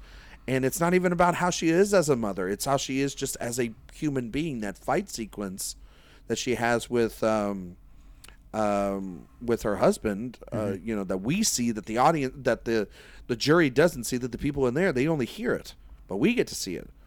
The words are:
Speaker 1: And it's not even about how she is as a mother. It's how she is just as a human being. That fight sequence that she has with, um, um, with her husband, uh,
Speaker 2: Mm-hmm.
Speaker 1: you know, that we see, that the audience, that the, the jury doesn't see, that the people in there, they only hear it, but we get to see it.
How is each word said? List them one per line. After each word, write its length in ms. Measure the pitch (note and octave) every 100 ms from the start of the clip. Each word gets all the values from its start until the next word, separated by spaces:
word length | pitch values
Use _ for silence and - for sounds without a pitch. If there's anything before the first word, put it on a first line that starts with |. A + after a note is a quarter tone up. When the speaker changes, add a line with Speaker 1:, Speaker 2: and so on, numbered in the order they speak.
| - - - - -
Speaker 1:
And 160 | C3
it's 160 | C3 -
not 140 | E3+
even 180 | F#3 F3+
about 240 | F3 F3 D#3+
how 140 | F3+
she 180 | - E3
is 260 | E3 G3+
as 140 | G3+ D3+
a 80 | B2
mother. 320 | G#2+ F#2+ F#2
It's 160 | G2+
how 120 | C#3 C#3
she 220 | - C3
is 120 | C3+
just 220 | - C3+ -
as 200 | A#2+ A#2+
a 120 | A#2 - -
human 360 | - D3+ C3+ A#2
being. 300 | C3 E3 A#2+
That 160 | G2+ F#2
fight 320 | - D#3 G2
sequence 680 | - G#2+ - G2 F#2+ - - - - - - -
that 80 | A2+
she 200 | B2+ A2+
has 340 | A#2+ A#2 -
with, 320 | A#2+ A2 -
um, 520 | A2 A2 G2+ G2 F2+ - - - - - - - -
um, 720 | G#2+ G#2 G2+ G2+ G2 F#2+ F2 - -
with 200 | A#2 A2+
her 140 | A2 F#2+
husband, 600 | D3 G3+ A2 G2 B2 - -
uh, 40 | G#2
Speaker 2:
Mm-hmm. 320 | G#2 G2 A2
Speaker 1:
you 80 | G#2+
know, 80 |
that 140 | F#2+ F#2+
we 240 | G#2 F#3+
see, 280 | A3 - A#2+
that 160 | G#2+ G#2+
the 120 | A2+
audience, 360 | C#3+ D#3+ C3 C3+
that 280 | B2 A2+
the, 240 | A#2 A2+ G2 - - - -
the 100 | A#2+
jury 340 | C3 F3 D3
doesn't 340 | B2 E3+ C3+
see, 120 | A2 B2+
that 140 | B2
the 60 | -
people 280 | C#3 C#3+ B2+
in 80 |
there, 180 | C3+ F#3+
they 140 | C3+ D3+
only 200 | D#3 A2+
hear 280 | - A#3
it, 200 | E2+ - - - - -
but 100 | F#2+
we 180 | F#3
get 120 | A#3+ -
to 60 |
see 200 | - - D#2+
it. 120 | - -